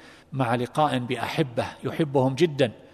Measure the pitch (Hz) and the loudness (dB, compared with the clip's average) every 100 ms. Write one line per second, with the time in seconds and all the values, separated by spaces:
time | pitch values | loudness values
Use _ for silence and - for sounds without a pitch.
0 | - - - 135 120 120 120 - 151 131 | -20 -20 -10 -4 0 0 0 2 2 2
1 | 123 120 113 - 143 117 101 - 131 - | -2 -4 -4 -2 -2 -2 -6 -6 -8 -2
2 | 156 135 131 135 170 139 135 - - | 0 2 2 2 0 2 0 0 -20